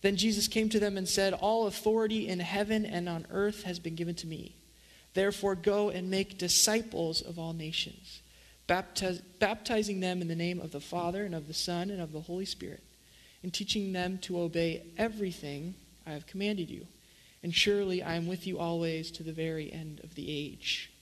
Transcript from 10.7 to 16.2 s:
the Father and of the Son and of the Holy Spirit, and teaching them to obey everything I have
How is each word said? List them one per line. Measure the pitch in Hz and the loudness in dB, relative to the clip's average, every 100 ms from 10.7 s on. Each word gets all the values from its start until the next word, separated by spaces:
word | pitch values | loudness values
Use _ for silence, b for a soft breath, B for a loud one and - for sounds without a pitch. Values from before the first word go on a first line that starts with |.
the | 151 | -8
Father | - 175 175 185 | -4 -2 0 -2
and | 208 | -2
of | 165 147 | -4 -4
the | |
Son | 165 - 175 185 | -4 -2 0 -2
and | 202 | -4
of | 165 | -6
the | 156 | -6
Holy | 160 175 | -6 -6
Spirit, | 196 - - - - - B B B B | -4 -6 -8 -12 -16 -20 B B B B
and | 185 | -6
teaching | 170 202 214 196 | -6 -2 0 0
them | 185 180 185 | 0 0 -2
to | - 180 | -2 0
obey | 170 165 165 160 - - | 0 2 2 0 -8 -2
everything | 226 214 196 170 147 143 165 185 - - - | -2 0 -4 -4 -6 -6 -6 -10 -16 -18 -10
I | |
have | 147 | -10